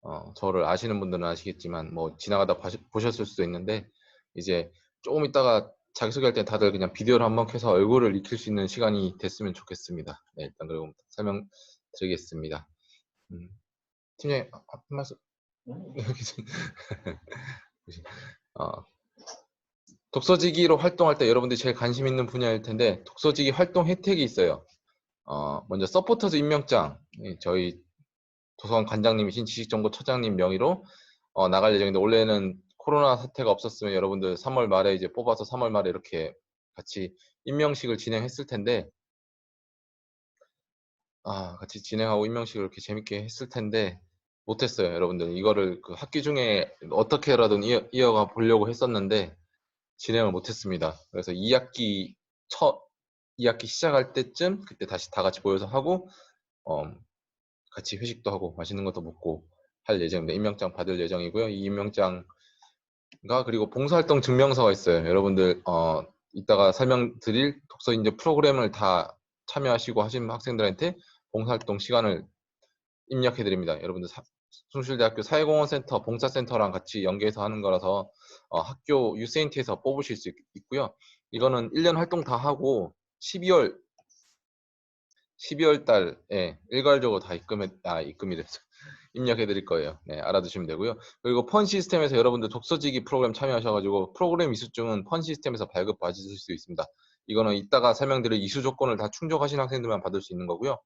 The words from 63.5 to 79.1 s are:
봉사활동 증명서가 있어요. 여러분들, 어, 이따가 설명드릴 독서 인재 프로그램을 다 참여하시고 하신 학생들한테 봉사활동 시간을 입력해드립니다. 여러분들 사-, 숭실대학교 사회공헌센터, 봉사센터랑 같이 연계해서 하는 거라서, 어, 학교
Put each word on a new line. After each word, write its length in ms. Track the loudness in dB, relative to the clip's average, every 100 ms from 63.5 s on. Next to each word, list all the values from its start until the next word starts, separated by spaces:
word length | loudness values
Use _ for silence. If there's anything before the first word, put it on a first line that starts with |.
| -2 -2
봉사활동 520 | -2 2 2 4 4
증명서가 500 | 4 4 6 6 4
있어요. 340 | 4 4 4 4
여러분들, 540 | 4 4 4 4 4 0
어, 360 | 0 2 0 -4 _ _
이따가 400 | -14 2 6 6
설명드릴 880 | 6 2 4 2 -4 -2 0 0 -2 _
독서 240 | -8 0
인재 240 | 2 2 0
프로그램을 540 | 0 4 4 4 2
다 440 | 0 4 4 2 -10 _ _ -10
참여하시고 560 | -4 2 0 0 0
하신 280 | 0 -2 -6
학생들한테 640 | -6 -6 0 0 0 -4 -4 _ _ _
봉사활동 460 | -6 -2 -4 -2 -6
시간을 480 | 0 2 2 0 -6 _ _ _ _ _ _ _ _
입력해드립니다. 720 | 0 0 0 0 0 -2 -4
여러분들 260 | -4 -8 -10
사-, 140 | -14 -20 _ _ -20 _
숭실대학교 520 | -10 -6 2 2 2
사회공헌센터, 800 | 0 2 4 4 4 0 -2 -4
봉사센터랑 720 | -2 -2 -2 -2 -2 0 0
같이 320 | 0 -8 -4
연계해서 380 | -2 0 0 0
하는 180 | -4 -2
거라서, 480 | 0 0 0 -2 -4 _ _ -20 _
어, 120 | -4
학교 580 | -4 -10 0 2 2